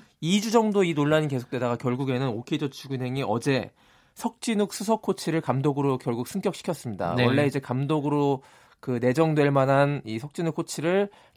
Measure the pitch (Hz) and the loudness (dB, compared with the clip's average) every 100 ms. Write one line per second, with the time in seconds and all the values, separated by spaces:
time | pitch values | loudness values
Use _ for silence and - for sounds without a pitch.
0 | - _ 156 202 214 233 214 202 180 147 | -12 _ 0 0 4 2 4 2 2 2
1 | 147 156 151 131 120 127 123 120 131 123 | 2 2 2 -4 -4 -4 -2 -2 -2 -2
2 | 135 123 135 113 - 151 147 - 135 131 | -2 -2 -2 -4 -6 -4 -4 -8 -10 -6
3 | 127 135 110 113 147 131 95 _ _ _ | -4 -4 -2 0 2 0 -2 _ _ _
4 | _ - 240 - - 208 202 - 202 220 | _ -8 -8 -6 -2 0 -2 -4 -2 0
5 | - 185 170 160 - 131 147 139 139 127 | -2 -4 -2 -2 0 0 0 2 0 0
6 | - 117 123 196 190 - - 156 120 98 | -2 -4 -4 -4 -4 -4 -6 -6 -8 -4
7 | 87 104 120 139 143 143 135 127 139 156 | -2 2 4 4 2 -2 -4 -4 0 -2
8 | 143 147 143 135 - - _ _ - 123 | 0 0 2 0 -4 -20 _ _ -6 0
9 | 123 131 160 151 143 139 135 135 143 143 | 2 4 4 4 4 4 4 4 4 0
10 | 110 113 147 - 165 160 165 - 156 190 | -6 -8 -8 -4 -4 -4 -6 -4 0 0
11 | 202 - _ | -2 -6 _